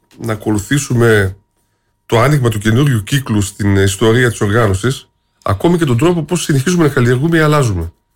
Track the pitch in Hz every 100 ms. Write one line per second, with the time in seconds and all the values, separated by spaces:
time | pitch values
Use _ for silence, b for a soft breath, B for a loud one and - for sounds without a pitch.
0 | _ - 117 107 113 107 - 143 - 120
1 | 117 107 95 95 _ _ _ _ _ _
2 | - 113 131 151 120 104 107 117 147 113
3 | 92 139 131 107 98 - 101 98 98 98
4 | 113 117 123 - 104 113 107 92 123 135
5 | - _ _ _ - 95 170 175 156 117
6 | 165 170 151 175 - 139 156 180 147 135
7 | 123 123 165 165 156 151 120 90 80 -
8 | _